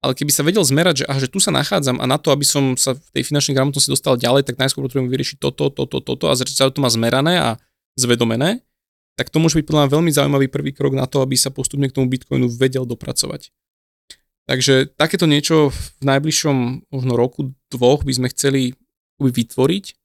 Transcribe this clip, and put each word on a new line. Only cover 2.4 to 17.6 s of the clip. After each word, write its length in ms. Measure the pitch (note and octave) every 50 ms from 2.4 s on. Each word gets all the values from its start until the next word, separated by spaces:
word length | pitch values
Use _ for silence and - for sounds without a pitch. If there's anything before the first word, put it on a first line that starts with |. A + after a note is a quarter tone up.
| C#3+
som 320 | - - C#3+ C#3 C3+ B2+
sa 220 | B2 - - B2+ D3
v 100 | _ _ _
tej 180 | C#3+ B2 -
finančnej 220 | D3 D3 C#3 - C#3
gramotnosti 320 | C3+ C3+ C#3+ C#3 C#3+ C3 C#3+
dostal 300 | C#3 C3+ - D3 C3 A#2+
ďalej, 260 | B2+ B2 B2+ C#3 C#3
tak 140 | C3+ A#2+ -
najskôr 260 | C3 C3+ - - C#3
potrebujem 240 | C3+ - C#3 B2+ B2
vyriešiť 280 | B2+ C3+ C3 - - -
toto, 320 | - C#3 C3+ - C#3+ C#3
toto, 300 | C3+ - C3+ B2 - C3+
toto 260 | C3 - B2+ - - D#3
a 80 | C3+
zrazu 380 | B2+ C3 - - - C#3 C3+ C3
to 80 | D3
má 80 | C#3 B2
zmerané 480 | A2+ A2+ A2+ A#2 A#2+ C3 C#3+ D#3+ F3+ F3
a 80 | D#3 A#2+ A2 - _ _ _ _ _ _ _
zvedomené, 640 | - B2 A#2+ A#2+ A#2 A#2+ A2+ A2+ A#2 C#3 F3 A3 B3+ _ _ _ _ _ _ _ _ _ _ _
tak 140 | - B2+ -
to 60 | - D#3+
môže 180 | D#3+ E3 D3 E3
byť 40 | D3
podľa 160 | - D#3 D3+ D3
mňa 80 | C3+ C#3+
veľmi 160 | D3+ E3+ E3+
zaujímavý 360 | C#3+ D3 C#3 C#3+ C#3+ C#3 C#3 C3
prvý 240 | - C#3 - - C#3
krok 180 | _ D3 C#3
na 140 | C3+ C3+ C3
to, 160 | B2+ - C#3
aby 160 | C3 C3+ C3+ B2+
sa 160 | - C3+ C3+
postupne 320 | - C3 - - C#3+ C#3
k 80 | C3+ -
tomu 140 | - C3 B2+
Bitcoinu 400 | C3 B2+ - _ C#3+ C3 B2+ B2
vedel 340 | A#2 A#2+ C3 C3 C3 C3 C3
dopracovať. 680 | A#2+ A#2+ - - - - - - - - C#3 - - _ _ _ _ _ _ _ _ _ _ _ _ - _ _ _ _ _ _ -
Takže 420 | C3+ C3 B2 C3+ C3+ C3 C3 - _ _
takéto 320 | D3+ E3 - F3+ F3+ D#3+
niečo 400 | D3 D3 D3 - D#3+ D#3 D3+ C#3
v 100 | B2+ - - - _ _
najbližšom 880 | C3+ C#3 C3+ C#3 C#3+ D#3 D3 - - D#3 C#3 C3 A#2+ A#2+ B2+ - _ _
možno 220 | - C3+ B2+ C3 A#2+
roku, 400 | A#2 A#2+ B2+ - - C#3 C3 C3 _